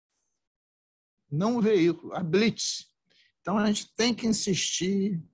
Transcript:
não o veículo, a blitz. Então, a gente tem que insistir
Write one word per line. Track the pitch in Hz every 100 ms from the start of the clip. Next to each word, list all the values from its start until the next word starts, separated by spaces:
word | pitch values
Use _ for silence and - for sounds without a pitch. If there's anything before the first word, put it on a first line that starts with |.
| _ _ _ _ _ _ _ _ _ _ _ _ -
não | 147 214 240
o |
veículo, | 214 202 170 165 -
a | 160
blitz. | 170 196 226 - - - - _ _ _ _ _
Então, | 170 208
a | 214
gente | 208 - -
tem | 240
que | 226 226
insistir | 208 208 170 - - 180 196 202 170 -